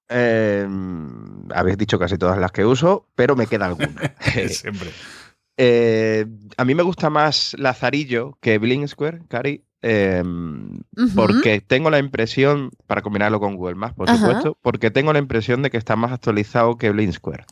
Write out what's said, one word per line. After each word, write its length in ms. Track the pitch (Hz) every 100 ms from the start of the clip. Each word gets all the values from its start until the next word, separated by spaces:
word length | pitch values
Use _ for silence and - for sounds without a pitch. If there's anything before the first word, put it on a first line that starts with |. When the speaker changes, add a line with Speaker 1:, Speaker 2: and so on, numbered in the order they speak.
| -
Speaker 1:
em, 1400 | 123 120 113 110 101 98 95 92 85 73 57 50 50 50
habéis 240 | 90 90 98
dicho 220 | 107 101
casi 180 | 87 92
todas 200 | 90 95
las 120 | 90
que 140 | - 104
uso, 420 | 127 165 202 - -
pero 200 | 123 131
me 120 | 113
queda 200 | 110 95
alguna. 480 | 85 - - 143 -
Speaker 2:
<laughs> 300 | - 123 90
Siempre. 400 | - 107 101 85 - - - - _ _ -
Speaker 1:
Eh, 680 | 127 120 117 110 110 110 110 110 104 -
a 80 | 127
mí 100 | 156
me 80 |
gusta 260 | 175 175 160
más 460 | 151 151 135 - -
Lazarillo 800 | 135 127 127 143 143 117 131 -
que 160 | 120 110
Bling 300 | 113 135 143
Square, 340 | - 147 170 165
Cari. 360 | 120 139 143 _ _ 117
Em, 920 | 107 98 90 90 85 85 71 50 50 - -
Speaker 3:
Ujú. 160 | 240 -
Speaker 1:
porque 460 | 113 220 117 104
tengo 300 | - 131 160
la 80 | 151
impresión, 720 | 139 131 113 - 139 147 131 - -
para 160 | 101
combinarlo 360 | 107 101 104 107
con 160 | 101 95
Google 200 | 90 90
Maps, 180 | 113
por 160 | - -
Speaker 3:
Ajá. 80 | 233
Speaker 1:
supuesto, 400 | 214 214 156 -
porque 260 | 123 101 113
tengo 240 | 135 151
la 60 | 151
impresión 420 | 135 117 110 123
de 80 | 139
que 80 | 117
está 180 | 110 110
más 160 | 117
actualizado 680 | 127 - 104 104 123 117 120
que 100 | 117
Bling 240 | 104 107
Square. 320 | 85 - - -